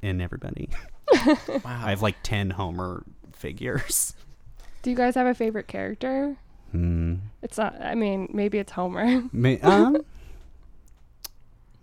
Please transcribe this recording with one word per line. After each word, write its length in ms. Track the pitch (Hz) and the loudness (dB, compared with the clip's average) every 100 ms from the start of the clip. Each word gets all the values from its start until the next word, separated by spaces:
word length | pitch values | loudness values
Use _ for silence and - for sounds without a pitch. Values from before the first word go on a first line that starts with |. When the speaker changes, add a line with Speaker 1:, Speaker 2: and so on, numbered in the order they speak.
Speaker 1:
and 180 | 101 90 | -4 -2
everybody." 500 | 90 - - - - | -4 -6 -10 -8 -4
Speaker 2:
<laughs> 60 | - - - - 349 | -6 -6 -10 4 4
Speaker 3:
Wow. 440 | 240 302 - 269 | 6 2 0 -6
Speaker 1:
I 260 | 123 120 120 | -6 -6 -2
have, 100 | 202 | 2
like, 140 | 107 - | 2 0
ten 260 | - 104 98 | -2 0 0
Homer 540 | 90 92 90 90 90 - - - | -2 -4 -4 -6 -6 -12 -18 -20
figures. 840 | - - - 123 139 - - - - - - - - - - | -12 -10 -6 -4 -2 -2 -2 -2 -6 -18 -20 -18 -18 -14 -8
Speaker 2:
Do 80 | 247 | -2
you 60 | 247 | 2
guys 180 | 247 | 2
have 140 | 254 254 | 4 2
a 80 | 240 | 2
favorite 320 | 226 214 - | 0 -2 -6
character? 720 | 196 190 208 254 269 285 277 - - - | -6 -6 -4 -2 -2 -2 -4 -14 -20 -6
Speaker 1:
Hmm. 460 | 87 87 82 82 90 107 - | 0 2 2 0 -2 -6 -10
Speaker 2:
It's 160 | 240 - | -8 -2
not, 200 | 214 - | -2 -2
I 140 | - | -4
mean, 360 | 233 214 190 190 | 0 0 -2 -2
maybe 240 | 208 208 208 | -2 0 0
it's 140 | 196 | -2
Homer. 540 | - 180 180 226 254 247 | -4 -4 0 2 2 0
<laughs> 40 | |
Speaker 1:
May-, 280 | 113 123 127 | 2 2 6
um, 360 | 160 196 233 302 - - - - - - - - - - - - - - - - - - | 8 8 8 6 0 -10 -16 -18 -18 -20 -20 -20 -20 -20 -20 -20 -20 -20 -20 -20 -20 -10